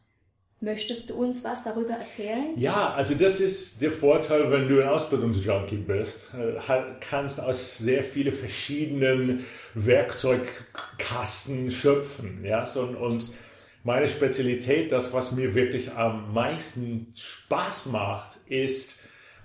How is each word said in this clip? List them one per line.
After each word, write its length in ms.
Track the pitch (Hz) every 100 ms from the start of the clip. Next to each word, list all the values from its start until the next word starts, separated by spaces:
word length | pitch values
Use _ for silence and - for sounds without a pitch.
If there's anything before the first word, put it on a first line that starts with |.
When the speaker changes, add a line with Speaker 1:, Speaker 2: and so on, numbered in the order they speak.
| _ _ _ _ _ _
Speaker 1:
Möchtest 520 | 214 214 - 233 -
du 40 | 214
uns 280 | 247 247
was 200 | 226 240
darüber 300 | 226 226 233
erzählen? 640 | 233 - - 208 233 302 320
Speaker 2:
Ja, 360 | 139 202 185
also 200 | 139 139
das 260 | 143 190 185
ist 420 | 190 - - 107
der 80 | 151
Vorteil, 580 | 156 143 156 - 151 135
wenn 160 | 139 131
du 140 | 135
ein 80 | 135
Ausbildungsjunkie 880 | 156 - 127 117 98 95 101 98 101
bist. 560 | 95 98 110 - -
Äh, 260 | 127 117 - -
ha-, 280 | 131 131 -
kannst 400 | - 143 139 -
aus 380 | 127 127 - -
sehr 260 | 110 135
viele 280 | 131 139 139
verschiedenen 1120 | - 110 - - 147 143 139 131 131 127 127 - - - 113
Werkzeugkasten 2000 | 107 131 - - 135 123 123 - - - - - - 123 113 - 135 131 127
schöpfen. 720 | - 143 143 - - 104 92
Ja? 220 | 98 110 -
So, 160 | 135
und 500 | 123 123 120 117 117 - - - - -
meine 240 | 120 123 143
Spezialität, 840 | - 135 127 127 117 123 151 160
das, 220 | 127 123
was 180 | 127 127
mir 240 | 127 127 127
wirklich 380 | 123 123 -
am 400 | 120 113 110 104
meisten 800 | 110 127 160 - 123 120 113 - -
Spaß 720 | - - - 151 - - 135
macht, 520 | 110 101 104 - - -
ist, 520 | 131 131 - - - - - - -